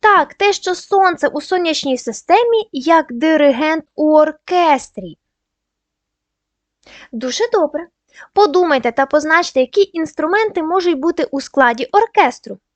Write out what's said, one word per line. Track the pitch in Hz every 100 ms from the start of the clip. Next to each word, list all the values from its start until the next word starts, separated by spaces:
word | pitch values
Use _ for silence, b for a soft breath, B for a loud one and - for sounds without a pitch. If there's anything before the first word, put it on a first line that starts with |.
Так, | 427 392 294
те, | - 403
що | 392 - 359
сонце | - 392 381 349 294
у | 294
сонячній | 294 370 349 294 277 254
системі | - 220 - 370 480 453 427
як | 269 262 330 320
диригент | 240 311 311 285 240 311 320 311 -
у | 302 302
оркестрі. | 302 311 - 359 330 269 - - 185 156 _ _ _ _ _ _ _ _ _ _ _ _ _ _ _ _ B B B
Дуже | 233 254 247 466
добре. | 427 302 - 339 _ _ B B
Подумайте | - - 294 349 277 240
та | 233 277
позначте, | 302 302 320 349 269
які | 254 - 392
інструменти | 320 320 - 311 392 440 -
можуть | 311 370 349 302
бути | 311 339
у | 311 277
складі | - - 254 233 262
оркестру. | 403 453 - 302 - - 196 _